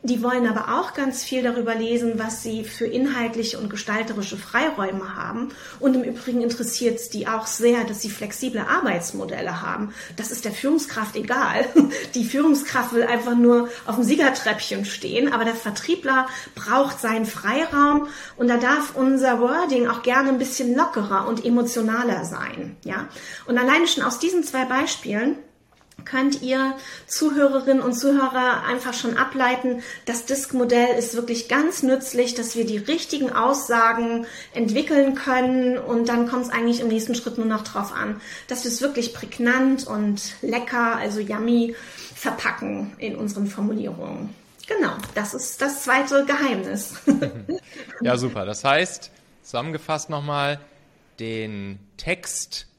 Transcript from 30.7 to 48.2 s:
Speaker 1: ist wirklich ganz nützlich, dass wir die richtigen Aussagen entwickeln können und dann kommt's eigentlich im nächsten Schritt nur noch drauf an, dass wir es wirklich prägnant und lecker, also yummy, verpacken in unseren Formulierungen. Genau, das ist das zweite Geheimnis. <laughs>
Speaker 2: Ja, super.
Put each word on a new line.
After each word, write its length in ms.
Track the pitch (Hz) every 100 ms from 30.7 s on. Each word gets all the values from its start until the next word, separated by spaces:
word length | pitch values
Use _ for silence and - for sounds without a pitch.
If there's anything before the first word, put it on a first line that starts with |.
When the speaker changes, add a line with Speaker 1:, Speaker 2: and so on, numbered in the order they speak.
| 240 247 240
Speaker 1:
ist 180 | -
wirklich 340 | 226 240 233 -
ganz 340 | 262 311 359
nützlich, 520 | 262 262 269 247 247
dass 220 | 240 226 233
wir 100 | 214
die 120 | 214
richtigen 540 | 208 339 - 285 262
Aussagen 960 | - 240 277 - 233 226 240 233 233 233 - -
entwickeln 600 | 247 220 220 302 294 277
können 640 | 269 - 254 254 254 247 247
und 300 | - 233 233
dann 200 | 240 240
kommt's 220 | 254 247
eigentlich 300 | 233 233 240
im 80 | 233
nächsten 260 | 220 220
Schritt 240 | 233 240 233
nur 80 | 220
noch 160 | 214
drauf 300 | - 208 202
an, 280 | - 214 208 - - -
dass 180 | 240
wir 60 | 240
es 100 | 233
wirklich 320 | 277 277 233
prägnant 720 | - 208 - 240 254 262 262 -
und 480 | 214 208 202 - -
lecker, 560 | 269 240 240 240 233 226
also 240 | 208 208
yummy, 540 | 208 214 226 233 233 233 - - -
verpacken 800 | - 226 233 - - 208 202 202 -
in 180 | 220 -
unseren 300 | 214 202 196
Formulierungen. 840 | - 208 214 - 170 - - 208 - _ _ -
Genau, 260 | 427 294 - -
das 200 | - 208
ist 280 | - - -
das 200 | 277 277
zweite 420 | 254 269 277 277 277
Geheimnis. 680 | 285 277 196 185 202 - - -
<laughs> 0 | - 185 113 98 359 - - - -
Speaker 2:
Ja, 160 | 123
super. 280 | 123